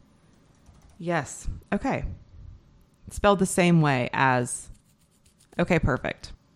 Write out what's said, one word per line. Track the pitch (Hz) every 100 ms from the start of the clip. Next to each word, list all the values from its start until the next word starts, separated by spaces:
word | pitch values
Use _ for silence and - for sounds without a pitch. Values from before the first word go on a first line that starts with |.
| _ _ _ _ _ _ _ - - -
Yes. | 170 170 131 - - - -
Okay. | 202 269 160 - - - - - - _ _ _ _ -
Spelled | - 208 190
the | 185
same | - 175 170
way | 147 131 120
as, | - 135 127 123 - - - _ _ _ _ _ _ _ -
okay, | 175 170
perfect. | - 127 - - - - _